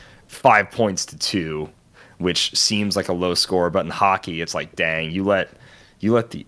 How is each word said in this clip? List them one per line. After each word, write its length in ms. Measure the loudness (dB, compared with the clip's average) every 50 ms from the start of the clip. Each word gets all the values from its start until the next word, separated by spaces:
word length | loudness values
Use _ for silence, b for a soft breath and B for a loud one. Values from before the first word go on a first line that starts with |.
| B B B B B
five 420 | B -4 2 4 6 6 6 4 2
points 340 | 0 0 0 0 0 -2 -8
to 120 | -10 -10
two, 520 | -8 -6 -2 -2 -2 -2 -2 -6 -6 -8 -10 -12 _ _ _ B B B B B
which 360 | B -2 0 0 0 -2 -2 -2
seems 440 | -2 0 0 0 0 -2 0 -2
like 100 | -2 -2
a 60 | -2 -2
low 200 | 0 0 0 0
score, 360 | 0 0 0 2 0 2 2
but 160 | 0 0 -2
in 60 | -2
hockey, 500 | -2 2 2 2 2 2 -2 -4 -6 -6
it's 120 | -6 -6 -6
like, 220 | -8 -8 -6 -4
dang, 340 | -2 -2 -2 -2 -2 -4 -4
you 120 | -2 0 2
let, 280 | 2 2 2 0 -2 -8 B B B B B B B B B
you 140 | 0 2 2
let 160 | 2 0 -2
the 140 | -8 -16 -16